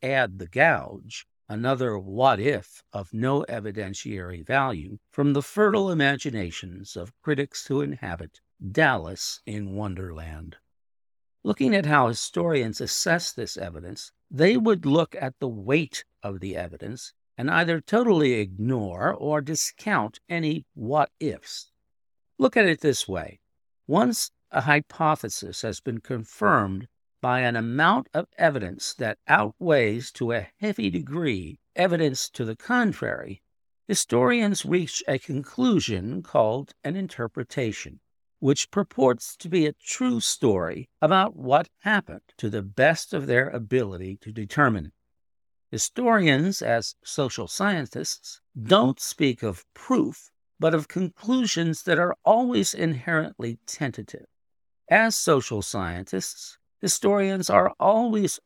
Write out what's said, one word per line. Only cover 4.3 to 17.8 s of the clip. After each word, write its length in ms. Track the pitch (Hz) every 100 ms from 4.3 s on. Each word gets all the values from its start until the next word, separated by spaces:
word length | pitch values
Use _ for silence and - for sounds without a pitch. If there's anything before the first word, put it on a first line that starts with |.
| 87 82
value, 520 | 135 135 90 78 101 _
from 220 | - 143
the 80 | 143
fertile 500 | - 208 208 196 196
imaginations 1040 | 165 139 139 147 110 87 - 92 92 98 -
of 180 | 87 -
critics 460 | - 139 143 - -
who 140 | 139
inhabit 580 | 143 135 92 85 85 _ _ _ 95
Dallas 680 | 123 151 113 82 95 - - -
in 300 | 104 98 98
Wonderland. 800 | 104 90 92 80 80 78 80 - _ _ _ _ _ _ _ _
Looking 320 | - 208 262 196
at 100 | 151
how 220 | 147 120
historians 720 | 113 - 175 170 147 113 101
assess 500 | 117 - 185 170 170
this 260 | - 104 -
evidence, 540 | 92 80 87 - - _ _
they 280 | 135 175 247
would 280 | 220 190 151
look 300 | 156 160 -
at 140 | 131 -
the 80 | 131
weight 580 | 110 98 151 147 - - _
of 180 | 101 95
the 160 | 95 82
evidence 580 | 87 80 - 120 - - _ -
and 140 | 131
either 320 | 165 170 165